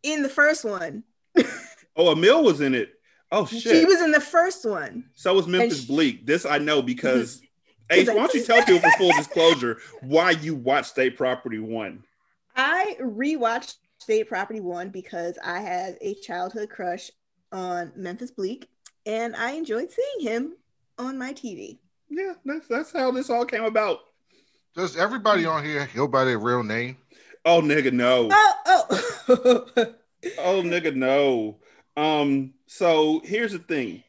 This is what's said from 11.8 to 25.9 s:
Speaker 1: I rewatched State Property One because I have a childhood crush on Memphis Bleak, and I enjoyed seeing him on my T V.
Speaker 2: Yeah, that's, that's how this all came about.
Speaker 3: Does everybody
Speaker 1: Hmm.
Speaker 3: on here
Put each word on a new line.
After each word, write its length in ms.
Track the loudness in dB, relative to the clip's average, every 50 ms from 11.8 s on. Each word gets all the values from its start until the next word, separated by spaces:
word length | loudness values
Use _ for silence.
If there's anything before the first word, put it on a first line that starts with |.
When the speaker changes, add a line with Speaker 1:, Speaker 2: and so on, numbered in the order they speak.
| -8 -10 -12 -16 _ _ _ _ _ _ _ _ _ _ _
Speaker 1:
I 440 | -2 -2 0 0 -2 -2 -4 -4 -8
rewatched 760 | -8 -8 -6 -4 -4 -4 -2 -2 -2 -2 -2 -4 -8 -12 -20 _ _ _ _ _
State 280 | -6 -2 -2 -2 -2
Property 320 | -2 -6 -6 -6 -6 -8 -10
One 300 | -8 -8 -8 -8 -10 -12
because 500 | -12 -14 -16 -12 -10 -8 -8 -8 -8 -10
I 200 | -10 -8 -8 -8
have 340 | -6 -6 -6 -6 -6 -8 -10 -10
a 140 | -8 -10 -8
childhood 540 | -10 -12 -10 -8 -8 -8 -8 -6 -10 -10 -10
crush 400 | -10 -10 -8 -8 -8 -8 -12 -20 _ _ _ _ _ _ _ _ -12
on 400 | -10 -8 -6 -6 -6 -8 -10 -12
Memphis 340 | -12 -12 -12 -10 -12 -14 -14
Bleak, 360 | _ -8 -8 -8 -8 -10 -16 _ _ _ _ -20 _ _ _
and 280 | -8 -6 -6 -6 -6 -6
I 140 | -6 -8 -8
enjoyed 380 | -6 -8 -8 -6 -6 -6 -6 -8
seeing 380 | -6 -6 -6 -6 -6 -6 -6 -4
him 260 | -4 -4 -6 -8 -12 _ _ _ _ _ _ _ _
on 200 | -12 -10 -10 -8
my 140 | -8 -10 -10
T 240 | -12 -12 -12 -14 -12
V. 240 | -12 -14 -16 -18 _ _ _ _ _ _ _
Speaker 2:
Yeah, 240 | -10 -8 -8 -8 -10 _ _
that's, 240 | -10 -10 -10 -8
that's 240 | _ -6 -6 -6 -6
how 180 | -6 -2 -2 -2
this 180 | -2 -4 -4 -2
all 160 | -2 -2 -2
came 180 | -4 -4 -4 -4
about. 360 | -2 0 0 0 0 -4 -6 _ _ _ _ _ _ _ _ _ _ _ _ _ _ _
Speaker 3:
Does 200 | -6 -6 -6 -2
everybody 460 | -2 -2 -2 -2 -2 2 2 2 2 2
Speaker 1:
Hmm. 60 | 0
Speaker 3:
on 160 | -2 -2 -4
here 240 | -4 -4 -4 -6 -6